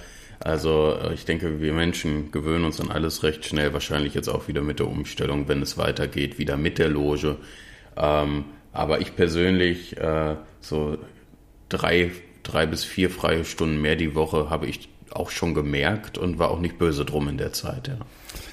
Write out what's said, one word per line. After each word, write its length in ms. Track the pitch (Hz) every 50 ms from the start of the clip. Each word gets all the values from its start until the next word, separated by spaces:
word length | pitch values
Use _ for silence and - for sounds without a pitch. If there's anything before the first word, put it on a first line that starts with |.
| - - - - - - - -
Also, 540 | - 78 80 78 78 80 80 78 78 78 -
äh, 200 | - 82 80 82
ich 120 | 76 -
denke, 340 | - 80 82 85 82 78 76
wir 140 | 78 76 78
Menschen 580 | 82 85 87 87 - - 82 76 76 76 76 -
gewöhnen 320 | 73 73 78 80 85 82
uns 160 | 78 76 -
an 100 | 76 -
alles 320 | - 76 80 82 - - -
recht 220 | 78 76 - -
schnell, 300 | - 76 76 73 71 71
wahrscheinlich 400 | 73 - - 80 76 73 71 71
jetzt 140 | 80 78 -
auch 200 | - - - -
wieder 140 | 73 71 73
mit 160 | 73 71 -
der 100 | - -
Umstellung, 600 | - - 73 - - - - 69 71 73 71 71
wenn 120 | 73 71
es 160 | 71 - -
weitergeht, 600 | 80 78 78 73 - 76 67 - - 71 69 - -
wieder 180 | 73 71 71
mit 220 | 71 78 85 82 -
der 100 | 85 78
Loge. 480 | 76 73 71 73 76 73 78 76 71 - - - - - - - - - - - -
Ähm, 500 | - 78 76 76 76 73 73 73 73 71 - - - - - -
aber 280 | 76 80 76 78 -
ich 140 | 98 - -
persönlich, 840 | - 92 85 80 85 87 92 92 92 90 87 87 87 - - - -
äh, 380 | - 80 78 80 78 78 76 78 - - - -
so 360 | - - 76 78 76 76 76 - - - - - - - - - - - - - - -
drei, 420 | - 90 - 82 85 87 87 87 87 - - - - - -
drei 240 | - - 78 80
bis 180 | 80 80 80 -
vier 260 | - - - 90 90
freie 340 | 90 - - 80 82 82 80
Stunden 380 | - - - 82 80 78 76 76
mehr 140 | 76 80
die 180 | 80 85 78 71
Woche 340 | 78 78 76 - 78 76 76
habe 180 | 82 76 -
ich 220 | 58 - - - - - - - -
auch 200 | - - - -
schon 240 | - - 92 82 78
gemerkt 600 | 76 73 73 71 69 71 85 107 107 - - -
und 220 | - 90 90 82 80
war 120 | 85 73
auch 100 | - 82
nicht 180 | 87 82 - -
böse 260 | 87 82 76 71 71
drum 240 | 71 73 76 73 71
in 80 | 73
der 160 | 69 73 73 -
Zeit, 360 | - - - 135 131 - 139
ja. 100 | 135 110 - - - - - - - - - -